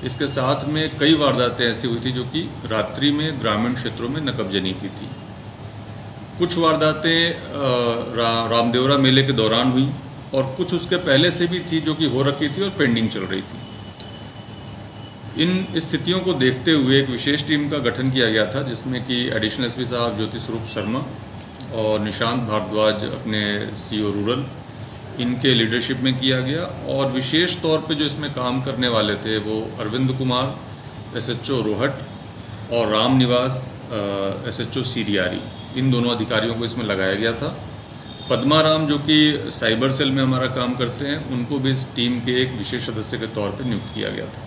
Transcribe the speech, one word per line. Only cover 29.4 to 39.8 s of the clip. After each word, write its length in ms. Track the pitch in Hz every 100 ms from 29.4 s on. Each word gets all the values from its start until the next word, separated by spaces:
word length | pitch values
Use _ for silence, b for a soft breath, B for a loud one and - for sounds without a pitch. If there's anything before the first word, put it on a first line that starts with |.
| 104 107 113 -
अरविंद 320 | 107 123 131
कुमार, 480 | 131 127 123 135 135 - - - - - 120
एसएचओ 440 | 110 117 - 131
रोहट 320 | 107 101 131 - - - - - - - -
और 160 | 117 110
राम 300 | 107 120 131
निवास, 520 | 123 123 131 131 - - -
अ, 40 | 113 101 98 98 98 123
एसएचओ 340 | 110 113 139
सीरियारी, 580 | 117 - 107 101 90 98 - - - 131
इन 120 | 135
दोनों 180 | 123 120
अधिकारियों 460 | 113 110 113 113 113
को 100 | 117
इसमें 200 | 117 110
लगाया 280 | 98 95
गया 200 | 101 113
था। 320 | 113 147 - - - - - - - -
पद्मा 320 | 113 131 156
राम 260 | 156 156 151
जो 100 | 147
कि 460 | 147 151 151 143 110
साइबर 440 | - 117 110